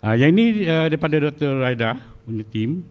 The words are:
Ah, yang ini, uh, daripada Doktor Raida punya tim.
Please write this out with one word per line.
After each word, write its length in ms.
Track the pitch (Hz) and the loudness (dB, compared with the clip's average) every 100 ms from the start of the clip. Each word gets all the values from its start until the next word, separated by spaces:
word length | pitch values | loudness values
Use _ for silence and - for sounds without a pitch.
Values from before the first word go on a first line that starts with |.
Ah, 160 | 107 117 | 0 4
yang 160 | 139 | 4
ini, 320 | 185 233 214 | 4 4 2
uh, 240 | 180 160 160 | 0 0 0
daripada 320 | 156 160 151 | 0 0 0
Doktor 400 | 147 147 147 135 | -2 -2 -4 -2
Raida 400 | 127 120 113 123 - - | -2 -2 -2 -4 -10 -20
punya 200 | - 113 107 | -10 -10 -6
tim. 320 | 113 113 170 175 | -4 -4 -4 -8